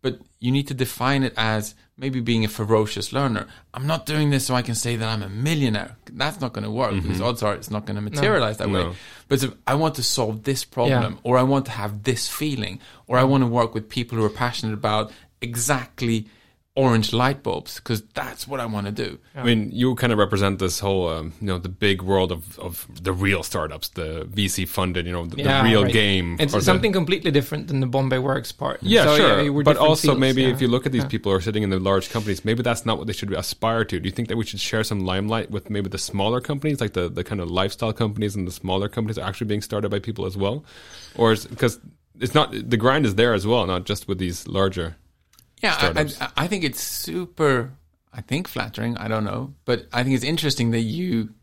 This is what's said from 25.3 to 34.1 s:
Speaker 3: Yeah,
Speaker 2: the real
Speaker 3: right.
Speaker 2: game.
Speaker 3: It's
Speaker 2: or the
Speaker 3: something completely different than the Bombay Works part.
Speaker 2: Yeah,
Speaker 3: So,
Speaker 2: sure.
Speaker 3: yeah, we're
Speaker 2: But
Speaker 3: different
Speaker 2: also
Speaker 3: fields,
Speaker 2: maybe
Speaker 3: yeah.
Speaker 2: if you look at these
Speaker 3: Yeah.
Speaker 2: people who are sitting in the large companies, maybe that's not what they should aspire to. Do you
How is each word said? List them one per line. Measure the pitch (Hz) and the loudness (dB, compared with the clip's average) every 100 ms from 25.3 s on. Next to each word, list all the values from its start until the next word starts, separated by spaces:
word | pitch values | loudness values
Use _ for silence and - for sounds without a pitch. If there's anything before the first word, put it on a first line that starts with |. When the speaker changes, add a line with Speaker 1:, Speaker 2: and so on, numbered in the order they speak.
| - | -2
Speaker 3:
Yeah, | - 135 | 2 4
Speaker 2:
the | 113 | 6
real | 107 | 6
Speaker 3:
right. | 98 | 6
Speaker 2:
game. | 110 104 95 87 85 | 4 4 4 0 0
Speaker 3:
It's | 147 | 0
Speaker 2:
or | 110 | 2
the | - | 4
Speaker 3:
something | 185 220 | 4 4
completely | 190 156 180 175 | 2 0 0 2
different | 143 - 151 147 | 2 0 -6 -4
than | 135 | -2
the | 131 | 0
Bombay | 135 135 131 | 0 0 0
Works | 135 135 - | 0 -4 -6
part. | - 135 135 | -6 -6 -4
Speaker 2:
Yeah, | 190 220 | 4 6
Speaker 3:
So, | 156 151 | 6 6
Speaker 2:
sure. | - - | 6 6
Speaker 3:
yeah, | 147 | 4
we're | 143 | 4
Speaker 2:
But | 147 | 4
Speaker 3:
different | 147 151 | 6 6
Speaker 2:
also | 156 151 | 6 4
Speaker 3:
fields, | 127 | 4
Speaker 2:
maybe | 131 131 | 4 4
Speaker 3:
yeah. | 131 | 2
Speaker 2:
if | 135 | 4
you | 127 | 2
look | 120 139 | 2 2
at | |
these | 127 | 0
Speaker 3:
Yeah. | 135 110 | 0 -2
Speaker 2:
people | 101 | 2
who | 95 | 2
are | |
sitting | 95 107 | 2 0
in | 104 | 2
the | 95 | 2
large | 95 98 - | 2 2 2
companies, | 117 104 92 110 | -4 -2 -2 0
maybe | 117 | 0
that's | 120 113 113 | 0 0 -2
not | 101 | -2
what | 110 | -4
they | |
should | 98 101 | -6 -4
aspire | 82 87 - 110 113 | -4 -4 -2 0 0
to. | 107 90 | 0 -2
Do | |
you | 92 | -4